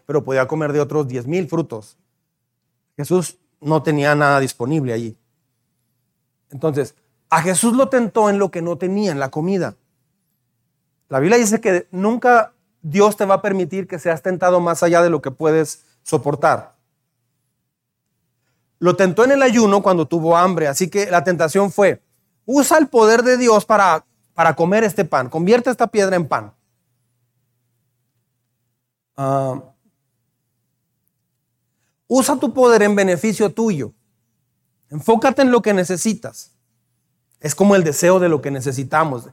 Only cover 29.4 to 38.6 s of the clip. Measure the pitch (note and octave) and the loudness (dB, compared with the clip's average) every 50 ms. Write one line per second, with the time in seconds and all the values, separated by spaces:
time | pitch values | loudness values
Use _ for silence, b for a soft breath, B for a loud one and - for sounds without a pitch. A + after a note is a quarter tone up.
29.4 | C3+ C3 C3 C#3 - - _ _ _ _ _ _ _ _ _ _ _ _ _ _ | -2 -4 -8 -10 -14 -18 _ _ _ _ _ _ _ _ _ _ _ _ _ _
30.4 | _ _ _ _ _ _ _ _ _ _ _ _ _ _ _ _ _ _ _ _ | _ _ _ _ _ _ _ _ _ _ _ _ _ _ _ _ _ _ _ _
31.4 | _ _ _ _ _ _ _ _ _ _ _ _ _ - A#3+ C4 A#3 - D4 B3+ | _ _ _ _ _ _ _ _ _ _ _ _ _ -2 0 0 0 0 -2 -2
32.4 | D4+ A#3 - C4 B3+ A#3+ A3+ G3+ G#3 G#3 G3+ G3+ G3 F#3 F3 - A3 A3 F3+ A3 | -4 -2 0 2 4 6 6 6 4 2 2 2 0 0 0 0 -2 -4 -2 -2
33.4 | G#3+ F3+ - A3+ A3+ A3 F3 C#3 A2 - - _ _ _ _ _ _ _ _ _ | -2 -2 -2 -2 -2 -2 -2 -4 -8 -10 -14 _ _ _ _ _ _ _ _ _
34.4 | _ _ _ _ _ _ _ _ _ _ D3 D3+ - A3+ A3+ A3+ C#4 C4+ - C#4+ | _ _ _ _ _ _ _ _ _ _ -14 -4 0 0 0 2 2 0 2 2
35.4 | C4+ B3 A#3+ A#3 - G#3+ G3+ F#3 F3 - F#3 E3 - A3 G3+ - - - - - | 2 2 2 2 2 0 0 0 -2 -4 -6 -4 -4 -4 -6 -6 -10 -18 -20 -20
36.4 | - _ _ _ _ _ _ _ _ _ _ _ _ _ _ _ _ _ _ _ | -20 _ _ _ _ _ _ _ _ _ _ _ _ _ _ _ _ _ _ _
37.4 | D3 D3+ - - G3 G3+ G3 F#3+ D#3+ D#3 C#3 - F3+ F3 F#3 F#3 F3+ E3+ D#3 C#3+ | -10 -6 -2 2 2 4 4 4 2 0 -2 0 2 2 4 4 2 0 0 -2
38.4 | - C#3+ C#3 B2+ | -4 -6 -8 -6